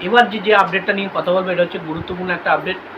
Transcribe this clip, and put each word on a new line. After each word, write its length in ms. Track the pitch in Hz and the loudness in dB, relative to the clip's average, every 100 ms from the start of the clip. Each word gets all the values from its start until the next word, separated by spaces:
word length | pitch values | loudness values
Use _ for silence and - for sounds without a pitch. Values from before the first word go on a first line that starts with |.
এবার 240 | 180 240 220 | 2 4 4
যে, 80 | 214 | 0
যে 140 | 190 | 4
আপডেটটা 380 | 208 180 185 190 | 4 4 0 0
নিয়ে 160 | 196 196 | -2 -2
কথা 160 | 175 180 | -4 0
বলবো, 180 | 185 185 | 0 2
এটা 120 | 175 | 0
হচ্ছে 160 | 175 180 | 0 -2
গুরুত্বপূর্ণ 520 | 160 160 165 180 185 | -8 -8 -6 -6 -4
একটা 200 | 170 180 | -2 0
আপডেট। 260 | 151 156 185 - | 0 0 -6 -10